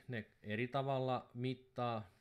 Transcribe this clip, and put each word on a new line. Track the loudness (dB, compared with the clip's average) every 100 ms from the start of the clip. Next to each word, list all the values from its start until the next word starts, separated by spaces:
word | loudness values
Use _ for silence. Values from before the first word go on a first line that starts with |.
| -6
ne | -6 -6 -10
eri | -4 -2 0
tavalla | 0 2 2 2 0 -2
mittaa | -4 -2 -2 -6 -2 0 0 -4 -16